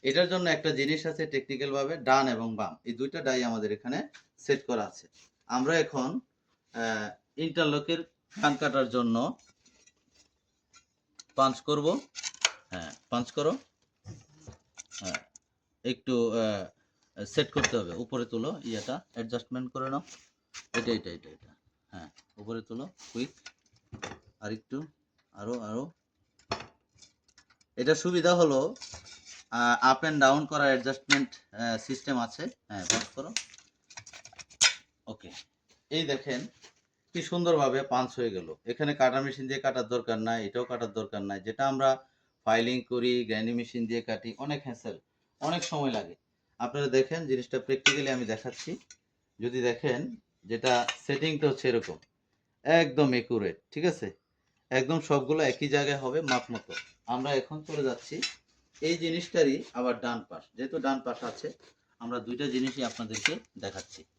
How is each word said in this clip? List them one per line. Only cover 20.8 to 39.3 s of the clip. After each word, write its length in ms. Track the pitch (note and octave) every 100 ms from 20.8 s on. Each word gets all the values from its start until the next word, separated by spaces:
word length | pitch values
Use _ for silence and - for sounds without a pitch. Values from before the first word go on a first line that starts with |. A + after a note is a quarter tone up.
| A2+
এটা, 180 | A2+ F#2
এটা, 200 | E2+ C#2+
এটা, 240 | D#2 - _ _ _ _
হ্যাঁ, 200 | F#2 D#2 _ _ -
উপরে 260 | G#2 A2+
তুলো, 260 | G#2+ A2+ D3 _ -
কুইক, 180 | A#2 C3 - - _ _ _ _ - - - _ _
আর 120 | G#2+
একটু, 340 | A2 _ C3+ D#3 _ _ _ _
আরো, 280 | - G#2 A#2+
আরো। 320 | G#2+ A2 D3+ - _ _ _ _ _ - - _ _ _ - _ _ _ _ _ _ -
এটা 180 | B2
সুবিধা 400 | D#3 F3 F3+ E3
হলো, 400 | F3 E3 C3+ D3+ A#3+ - - - - - - -
আহ, 420 | A#2 A#2+ A#2+ B2+
up 160 | C3 D#3+
and 140 | D3+
down 240 | C3+ C#3 D3
করার 200 | D3 C#3+
অ্যাডজাস্টমেন্ট, 640 | C3 B2 C3+ - C#3 C3 - _
আহ, 240 | G#2 A#2 A2+
সিস্টেম 400 | - B2+ - C3
আছে। 240 | A#2 - E3+ - _
হ্যাঁ, 160 | G#2
পাঞ্চ 200 | F2 - -
করো। 200 | - C#3+ A3+ - - _ _ _ - - - - - - - - - _ _ -
ওকে, 240 | - F2 - - _ _ _ _
এই 160 | D#3 D#3
দেখেন 400 | C#3 - B2+ A3+ _ - _ _ _ _
কি 100 | E3+
সুন্দরভাবে 600 | D#3 F3 F3 D#3+ C#3 B2+
পাঞ্চ 280 | C3+ B2 B2+ -
হয়ে 140 | A#2+
গেল। 240 | F#2+ D#2+ D#2
এখানে 300 | - A#2+ D3
কাটা 260 | D3 C3 C3
মেশিন 260 | C#3